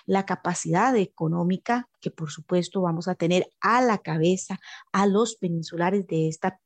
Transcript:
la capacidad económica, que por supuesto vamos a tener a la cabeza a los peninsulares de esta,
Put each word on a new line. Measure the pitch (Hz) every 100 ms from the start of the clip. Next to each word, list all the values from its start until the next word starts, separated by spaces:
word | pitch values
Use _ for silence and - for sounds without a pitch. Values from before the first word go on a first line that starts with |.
| -
la | 196 190
capacidad | 185 180 175 160 170 240 240
económica, | 180 - 160 170 175 185 - 240 247 _
que | 160
por | - 156
supuesto | - - 180 170 196
vamos | 180 165 185
a | 180
tener | 165 180 - _
a | 190 240
la | 254 202
cabeza | - 156 165 185 - 190 - - -
a | 196 202
los | 196 233 -
peninsulares | 185 165 160 165 175 202 185
de | 160 160
esta, | 156 185 -